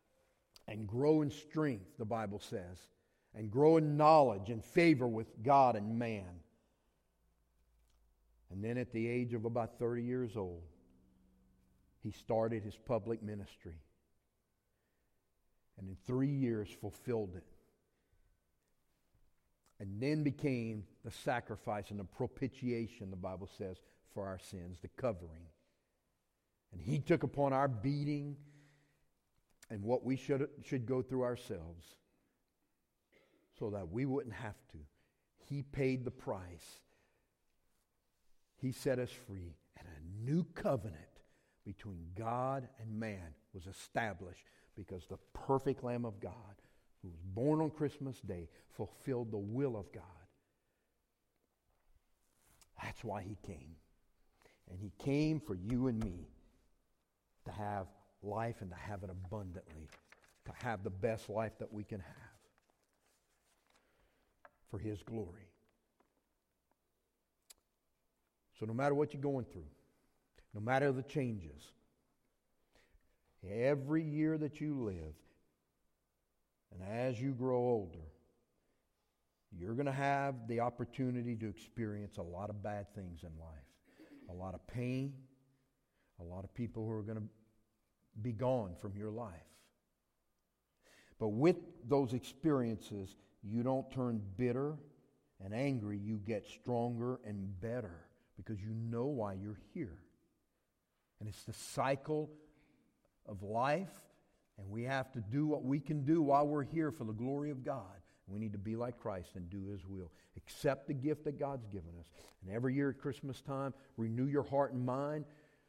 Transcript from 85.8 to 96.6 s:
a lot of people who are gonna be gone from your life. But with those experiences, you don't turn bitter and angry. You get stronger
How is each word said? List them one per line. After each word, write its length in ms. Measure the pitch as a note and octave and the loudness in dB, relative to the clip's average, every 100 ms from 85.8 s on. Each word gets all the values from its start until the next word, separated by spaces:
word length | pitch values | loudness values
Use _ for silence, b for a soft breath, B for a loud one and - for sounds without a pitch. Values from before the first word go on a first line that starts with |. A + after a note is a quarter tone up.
| _ _ _ - | _ _ _ -16
a 40 | |
lot 200 | F2 F2+ | -12 -10
of 100 | F#2+ | -10
people 320 | - A#2 A2+ A2 | -6 -6 -4 -4
who 60 | |
are 120 | A2 | -4
gonna 180 | G#2 A2 G#2+ - _ _ _ _ _ _ _ - | -4 -6 -8 -12 _ _ _ _ _ _ _ -6
be 100 | A2+ | -4
gone 440 | G#2+ B2+ C3 G2+ E2+ | 0 2 2 0 -6
from 140 | G#2+ G2 | -8 -6
your 160 | G#2+ | -6
life. 220 | A2 A2+ E2+ - - _ _ _ _ _ _ _ _ _ _ _ _ b b b b | -6 -8 -10 -18 -20 _ _ _ _ _ _ _ _ _ _ _ _ b b b b
But 100 | A2+ | 0
with 280 | G#2+ D#3 F3 - - A#2 | 6 6 6 0 -14 2
those 260 | C#3 C3+ | 4 4
experiences, 1000 | B2 - - D#3+ C#3+ A#2+ A2 - G#2 F#2 - b b | 0 -2 0 4 4 4 0 -4 -6 -8 -12 b b
you 180 | G2+ A2+ | -2 0
don't 280 | B2 C3 C3 | 2 2 0
turn 300 | C3+ B2 A2+ G2+ F#2+ | -2 0 0 -2 0
bitter 400 | B2 A#2+ C#3+ D#3 - - _ _ _ _ | 2 2 0 -2 -10 -20 _ _ _ _
and 100 | G2 | -6
angry. 440 | G#2+ C#3 C3 G#2 G#2 | 0 2 2 0 -2
You 200 | G2+ A2 G2 | -2 -4 -2
get 220 | G#2+ - | -2 -4
stronger 720 | - | -10